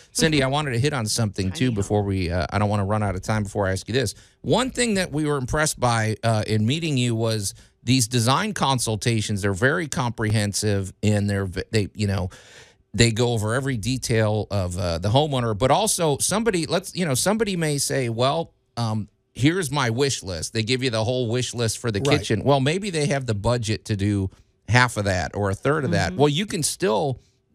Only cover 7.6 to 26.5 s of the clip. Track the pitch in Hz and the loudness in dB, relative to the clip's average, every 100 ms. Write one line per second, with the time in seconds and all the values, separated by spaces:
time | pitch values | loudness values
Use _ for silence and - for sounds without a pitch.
7.6 | - _ 139 131 117 123 117 139 220 175 | -16 _ 2 2 4 2 4 2 0 0
8.6 | 139 131 - 107 117 113 107 101 101 92 | 0 0 0 -2 0 0 0 -2 0 2
9.6 | 131 175 156 - 123 117 107 107 104 98 | 2 2 -2 -4 -4 -2 -2 0 0 -2
10.6 | 107 98 92 - 104 104 101 98 95 90 | 0 -2 -4 -2 0 2 0 -2 -4 -6
11.6 | - 110 95 - 101 98 90 - - - | -4 -2 -2 -2 -2 -2 -4 -8 -20 -20
12.6 | - _ _ 101 117 110 120 117 107 127 | -20 _ _ 2 2 4 0 0 0 -2
13.6 | 139 120 113 127 - 110 107 107 - 101 | -2 -2 -2 -2 0 2 2 0 -2 -2
14.6 | 90 90 90 82 101 117 156 131 117 104 | -2 -4 -4 -2 2 2 2 0 -2 0
15.6 | 131 160 214 - 160 139 - 196 233 185 | 2 2 2 0 0 0 0 0 0 0
16.6 | 151 175 - 165 165 131 180 214 208 180 | 0 -2 -4 -4 -2 0 2 2 0 0
17.6 | 156 143 - 135 120 113 131 - - _ | 0 0 0 0 -2 0 0 0 -4 _
18.6 | _ - 113 107 98 _ _ - 139 180 | _ -4 -2 -2 -6 _ _ 0 2 2
19.6 | 147 143 123 117 143 - 95 85 76 117 | 0 0 0 2 0 -2 -6 -8 -4 -4
20.6 | 107 127 131 110 110 127 117 123 120 117 | 0 0 0 0 0 0 0 -2 -2 -2
21.6 | 113 - 120 101 139 143 - 104 123 139 | -2 -2 -2 0 2 2 2 0 4 4
22.6 | 131 185 208 160 143 143 123 101 113 123 | 2 0 -2 -2 0 0 -2 -2 0 0
23.6 | 110 107 - 104 104 101 95 - _ _ | -2 -4 -4 -2 0 0 -2 -6 _ _
24.6 | - 120 127 107 101 90 69 98 101 95 | 2 4 4 2 0 0 -2 -2 -2 -2
25.6 | 135 156 139 101 87 92 147 147 214 | -2 0 0 0 0 2 2 2 -2